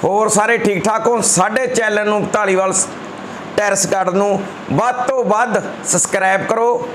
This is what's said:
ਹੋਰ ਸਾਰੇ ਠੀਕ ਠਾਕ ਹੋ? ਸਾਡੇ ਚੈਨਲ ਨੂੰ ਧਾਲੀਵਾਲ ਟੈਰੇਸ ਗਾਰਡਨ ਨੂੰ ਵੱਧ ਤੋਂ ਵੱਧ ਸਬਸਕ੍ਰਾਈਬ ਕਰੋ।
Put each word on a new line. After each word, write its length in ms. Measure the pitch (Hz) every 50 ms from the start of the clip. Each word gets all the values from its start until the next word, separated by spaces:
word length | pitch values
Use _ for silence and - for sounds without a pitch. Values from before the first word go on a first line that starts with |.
| -
ਹੋਰ 240 | 160 190 208 220 214
ਸਾਰੇ 300 | 214 202 208 220 233 220
ਠੀਕ 260 | - 202 202 180 -
ਠਾਕ 220 | 214 214 226 220
ਹੋ? 140 | 233 240 226
ਸਾਡੇ 460 | 196 - - 165 185 208 214 262 262
ਚੈਨਲ 420 | 247 - - 226 214 208 208 208 208
ਨੂੰ 180 | 214 208 196 202 -
ਧਾਲੀਵਾਲ 420 | 214 208 196 190 185 190 190 180 185 - - - - - - - - - - - - - - -
ਟੈਰੇਸ 300 | - 208 208 196 196 -
ਗਾਰਡਨ 300 | 165 - 196 190 185 180
ਨੂੰ 260 | 190 202 202 196 196 196 - - - - - -
ਵੱਧ 320 | 143 220 247 247 247 247 254
ਤੋਂ 160 | 269 262 233
ਵੱਧ 340 | 190 208 214 247 247 208 208 - - - - -
ਸਬਸਕ੍ਰਾਈਬ 640 | - - 180 - - - 196 190 190 190 196 -
ਕਰੋ। 420 | - 226 226 226 240 240 - - - -